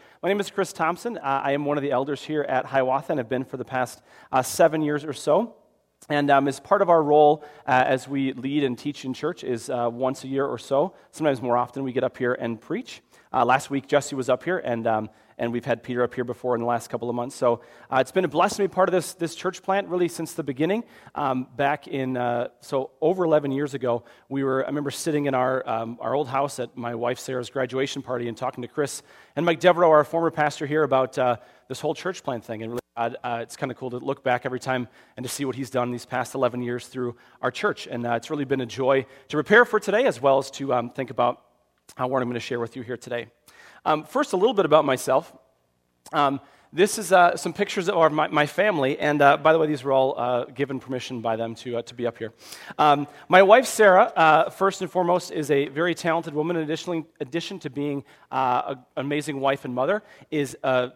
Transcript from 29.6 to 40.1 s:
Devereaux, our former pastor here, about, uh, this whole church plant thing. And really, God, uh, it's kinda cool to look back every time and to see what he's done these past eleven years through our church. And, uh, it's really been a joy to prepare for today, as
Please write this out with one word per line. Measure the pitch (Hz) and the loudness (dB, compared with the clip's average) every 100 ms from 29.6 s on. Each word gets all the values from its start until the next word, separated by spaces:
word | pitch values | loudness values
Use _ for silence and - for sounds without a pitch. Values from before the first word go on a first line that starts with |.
Devereaux, | 180 170 170 | 4 6 6
our | 151 | 6
former | 139 165 165 | 4 0 0
pastor | 156 147 - 143 | 0 -2 -2 -2
here, | 156 | 0
about, | 143 131 127 143 | 2 2 0 0
uh, | 123 117 - _ - | 0 0 -6 _ -14
this | 131 | -8
whole | 147 | -6
church | - 180 185 | -6 -6 -8
plant | - 120 | -8 -8
thing. | 113 110 | -8 -10
And | 113 | -8
really, | 120 - 117 | -10 -10 -6
God, | 117 123 | -6 -6
uh, | 123 117 | -8 -8
it's | 113 - | -8 -8
kinda | 135 | -8
cool | 113 131 | -8 -10
to | 123 | -8
look | 135 135 | -6 -4
back | 131 123 | 0 0
every | 131 127 | -2 -6
time | 135 127 120 - _ - | -2 -4 -4 -12 _ -12
and | |
to | 123 | -10
see | - 135 | -6 -6
what | 117 | -6
he's | 123 | -4
done | 127 120 | -2 -2
these | 120 | -6
past | - 127 120 | -6 -6 -4
eleven | 139 123 123 | -2 -2 -2
years | 120 120 - | -6 -6 -8
through | 131 123 - _ _ | -8 -8 -8 _ _
our | 127 | -4
church. | - 208 - - | -2 -4 -4 -8
And, | 120 120 | -6 -2
uh, | |
it's | 117 - | -2 -4
really | 151 | -6
been | 139 135 | -2 -4
a | 117 | -4
joy | 120 131 135 - - - | -2 2 2 0 -10 -6
to | 151 | -4
prepare | 147 214 | 4 6
for | 240 214 | 6 2
today, | - 208 | 0 0
as | 262 | 2